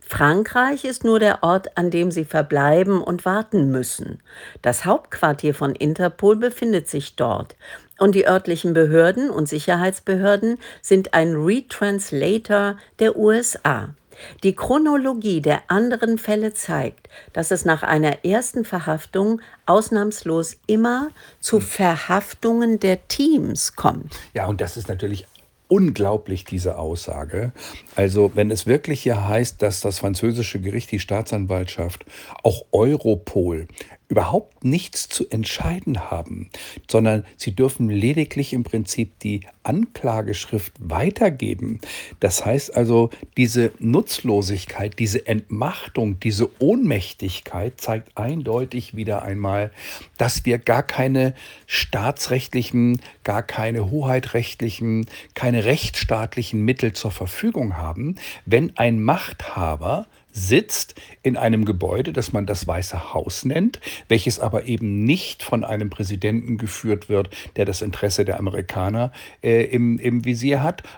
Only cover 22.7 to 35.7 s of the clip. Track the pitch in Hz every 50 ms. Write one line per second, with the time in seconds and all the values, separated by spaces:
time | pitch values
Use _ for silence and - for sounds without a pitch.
22.7 | 226 208 - 190 185 185 - - - - 277 311 311 269 - - - - - -
23.7 | - - - 113 82 80 - - - - - - - 107 92 107 104 95 104 90
24.7 | - 120 107 - 98 92 - 101 104 95 - - _ _ _ _ _ _ _ _
25.7 | - 202 190 165 107 104 101 98 107 107 - - 92 90 - - 95 90 87 90
26.7 | 85 82 80 78 82 85 - - 78 73 76 80 82 92 113 123 - - - -
27.7 | - - - - - - 98 98 95 104 104 98 - 104 104 104 107 104 - 110
28.7 | 123 147 - - 147 131 - 123 117 104 101 101 104 113 120 117 - - - 104
29.7 | 95 - - 101 95 - - 98 95 92 - 117 117 120 117 - - 104 92 98
30.7 | 101 120 120 - - 101 - - 101 101 113 - - 104 98 92 95 92 92 90
31.7 | - - 85 87 90 - - - - - - - - - - 113 90 - - -
32.7 | - 92 110 131 151 143 - 113 107 92 - - - 101 87 90 85 80 82 -
33.7 | - - - - - - _ _ - 101 87 85 135 196 226 - _ _ - 127
34.7 | 139 175 - - - - - - - - - - - 110 110 - - - - 160